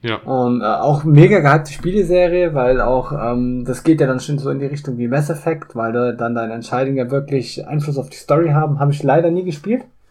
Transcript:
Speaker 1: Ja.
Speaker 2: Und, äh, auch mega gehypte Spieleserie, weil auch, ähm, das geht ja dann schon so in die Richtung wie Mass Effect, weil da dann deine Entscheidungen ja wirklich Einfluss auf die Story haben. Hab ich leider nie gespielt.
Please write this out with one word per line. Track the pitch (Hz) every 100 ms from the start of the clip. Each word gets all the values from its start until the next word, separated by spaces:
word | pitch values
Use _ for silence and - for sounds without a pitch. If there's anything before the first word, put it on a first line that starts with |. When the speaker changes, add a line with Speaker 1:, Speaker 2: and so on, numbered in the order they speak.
Speaker 1:
Ja. | 120 110
Speaker 2:
Und, | - 131 123 123
äh, |
auch | 107 110 135 147
mega | 151 147 180 202
gehypte | 147 147 151
Spieleserie, | - 170 202 175 180 180 180 175
weil | 147 123 127
auch, | 113 127 123
ähm, | 147 113 123 123 123
das | 123 123
geht | 160 156
ja | 139
dann | 127
schon | 127 147
so | 139
in | 139
die | 139
Richtung | 147 - 120
wie | 120
Mass | 135 151
Effect, | 156 - 156 -
weil | 117 113
da | 120 120
dann | 117 117
deine | 117 113
Entscheidungen | 113 117 123 135 135
ja | 123
wirklich | 139 143 139 117 - -
Einfluss | 151 147 139
auf | 123
die | -
Story | - 147 165
haben. | 147 151 139
Hab | 143
ich | 143
leider | 139 147 170
nie | 170
gespielt. | 180 147 196 254 - _ _